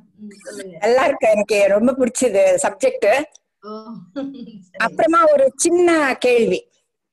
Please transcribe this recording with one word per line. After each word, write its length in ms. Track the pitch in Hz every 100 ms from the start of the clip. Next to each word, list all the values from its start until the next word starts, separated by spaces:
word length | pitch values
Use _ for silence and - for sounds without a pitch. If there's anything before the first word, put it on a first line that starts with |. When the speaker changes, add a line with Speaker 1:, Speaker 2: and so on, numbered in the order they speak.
| _ -
Speaker 1:
ம், 100 | 208
சொல்லுங்க. 480 | - - 202 190 165
Speaker 2:
நல்லா 280 | 208 254 294
இருக்கு, 240 | 277 220
எனக்கு 380 | 214 208 208 196
ரொம்ப 240 | 202 240
பிடிச்சது 640 | 262 247 - 254 196 190 180
subject. 680 | 214 196 262 - 202 254 302 _ _ _
Speaker 1:
ஓ, 300 | 202 214 220 208 -
<laughs> 0 |
சரி. 500 | 277 277 269 226 202 - -
Speaker 2:
அப்புறமா 540 | 226 - 320 330 320
ஒரு 220 | 285 269 -
சின்ன 600 | 339 339 349 330 277 240
கேள்வி. 500 | 247 240 208 180 - _ _ _ _